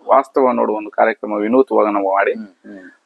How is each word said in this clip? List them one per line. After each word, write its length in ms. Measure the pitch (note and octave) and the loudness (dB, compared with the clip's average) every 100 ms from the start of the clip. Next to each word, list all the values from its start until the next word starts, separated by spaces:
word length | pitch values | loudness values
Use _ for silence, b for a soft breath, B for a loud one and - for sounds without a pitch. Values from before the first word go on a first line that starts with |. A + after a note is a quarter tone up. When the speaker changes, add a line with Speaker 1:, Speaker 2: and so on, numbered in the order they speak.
| - | 0
Speaker 1:
ವಾಸ್ತವ 440 | C3 - D3 B2+ | 2 2 0 0
ನೋಡುವ 260 | A#2 A2+ G#2+ | 0 -2 -4
ಒಂದು 120 | G#2 | -4
ಕಾರ್ಯಕ್ರಮ 440 | - A2 A2 G#2+ | 0 0 -2 -6
ವಿನೂತವಾಗಿ 600 | G#2 G#2+ C3 C3+ G#2+ G#2+ | -4 0 2 2 2 0
ನಾವು 200 | G2+ F#2+ | 0 0
ಮಾಡಿ 200 | G2 G2+ | 0 0
Speaker 2:
ಹ್ಮ್, 120 | A2+ G2+ | -2 -10
ಹ್ಮ್. 440 | _ G#2 G2 F2+ _ | _ -20 -20 -20 _